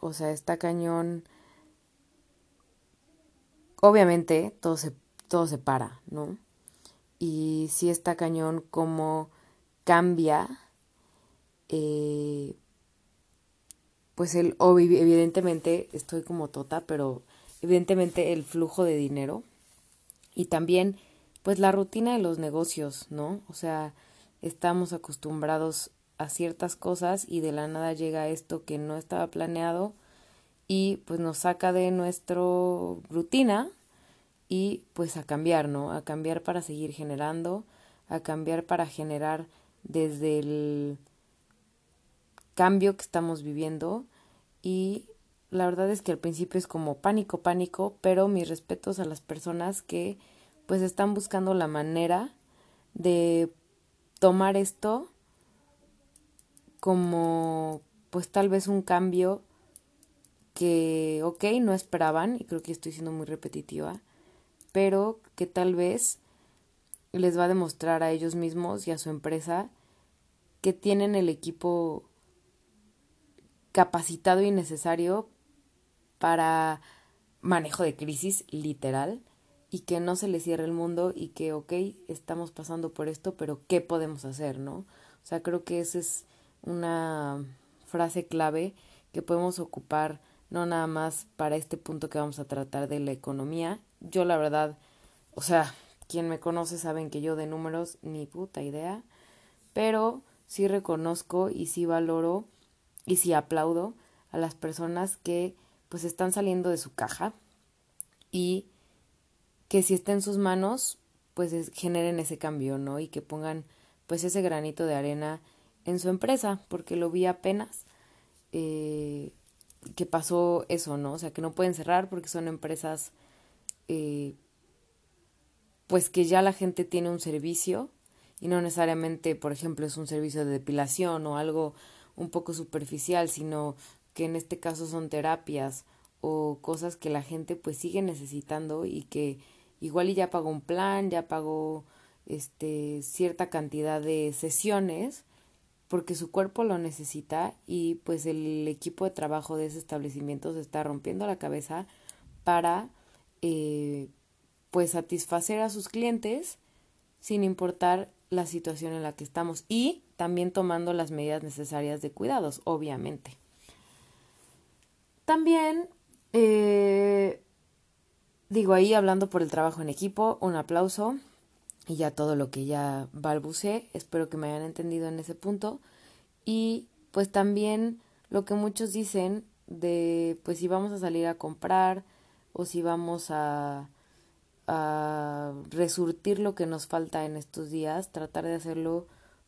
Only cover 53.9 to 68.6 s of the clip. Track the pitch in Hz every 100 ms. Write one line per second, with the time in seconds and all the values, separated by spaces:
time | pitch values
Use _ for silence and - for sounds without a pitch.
53.9 | _ _ - 185 185 190 196 196 - 214
54.9 | 233 349 _ _ _ _ _ _ _ _
55.9 | _ _ _ _ _ _ _ _ _ 190
56.9 | 185 175 170 165 165 165 160 156 156 _
57.9 | _ _ 180 175 202 196 190 190 202 190
58.9 | 180 185 180 185 202 - _ _ - _
59.9 | _ _ _ _ _ _ - 175 165 160
60.9 | 160 156 156 165 170 202 233 226 190 -
61.9 | 175 160 160 190 240 - 165 165 165 165
62.9 | 156 160 160 147 156 143 151 147 156 156
63.9 | 190 _ _ _ _ _ _ - 190 196
64.9 | 190 208 220 _ - 180 185 180 175 175
65.9 | 233 - - _ _ _ _ _ _ _
66.9 | - _ 180 180 170 175 185 165 - 160
67.9 | 165 160 160 165 170 165 165